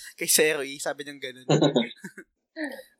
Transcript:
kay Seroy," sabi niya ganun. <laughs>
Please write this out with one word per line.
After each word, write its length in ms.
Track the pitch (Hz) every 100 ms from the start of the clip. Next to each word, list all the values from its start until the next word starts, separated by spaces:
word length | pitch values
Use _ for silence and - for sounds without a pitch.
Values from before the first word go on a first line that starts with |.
| -
kay 120 | - 170
Seroy," 520 | - 156 160 135 143
sabi 240 | 165 143
niya 160 | 143 143
ganun. 260 | 131 127 127
<laughs> 420 | 151 143 120 - - 190 - - _ _ 320 285 - -